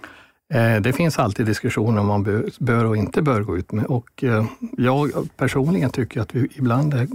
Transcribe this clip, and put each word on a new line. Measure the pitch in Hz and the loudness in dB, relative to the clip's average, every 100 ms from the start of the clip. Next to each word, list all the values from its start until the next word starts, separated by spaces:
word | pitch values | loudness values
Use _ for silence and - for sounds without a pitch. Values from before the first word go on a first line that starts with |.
| - - - _ - | -20 -20 -20 _ -4
Eh, | 127 117 110 | 2 2 2
det | 104 | 2
finns | - 170 - | 2 0 2
alltid | 117 104 110 | 0 0 0
diskussioner | 104 123 - 110 107 | 0 -2 0 0 2
om | 101 | 2
man | 104 | 2
bö-, | 101 107 208 - | 0 0 -2 -4
bör | 127 117 113 | 0 2 2
och | 107 | 0
inte | 95 - | 0 0
bör | 151 110 | 2 2
gå | 104 87 | 0 -4
ut | - | -4
med. | 107 117 | -4 -2
Och, | 123 - - | -2 -4 -4
eh, | 131 110 110 - 233 - | 0 2 0 -4 -8 0
jag | 123 135 147 - 151 - | 2 2 0 -2 -6 -4
personligen | 131 143 139 185 135 | -2 0 0 0 0
tycker | - 120 127 | -2 -4 -4
att | 107 131 | -4 -2
vi | - - | -2 -2
ibland | 127 120 151 | 0 2 2
är, | 135 127 | 0 -2